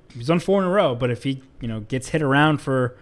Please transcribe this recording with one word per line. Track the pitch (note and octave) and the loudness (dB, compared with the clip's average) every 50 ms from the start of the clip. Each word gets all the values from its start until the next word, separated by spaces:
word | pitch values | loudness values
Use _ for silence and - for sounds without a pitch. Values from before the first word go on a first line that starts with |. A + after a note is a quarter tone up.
| - - | -20 -20
he's | - B2 A#2+ | -16 -6 -2
done | C#3+ E3+ F3 | 0 0 0
four | - - G3 G3+ | 2 2 2 2
in | F#3+ F3+ | 2 2
a | |
row, | F#3 G#3 F#3 C#3+ B2 | 2 2 2 2 0
but | A#2 B2+ B2 | -2 -2 -2
if | A#2+ - - | -4 -4 -4
he, | C#3 C3+ C3 - - - - | -6 -6 -6 -10 -18 -16 -10
you | - A2+ | -8 -8
know, | A2 A2 | -6 -8
gets | G#2+ - C3 B2+ - - | -6 -6 -6 -6 -4 -4
hit | - D#3 | -2 0
around | D3+ C3+ C3+ C#3+ D3+ D#3 D3+ - | 2 2 4 4 4 4 2 0
for, | - C#3 C3 B2+ B2+ B2 B2+ - | 0 0 0 0 0 -2 -4 -8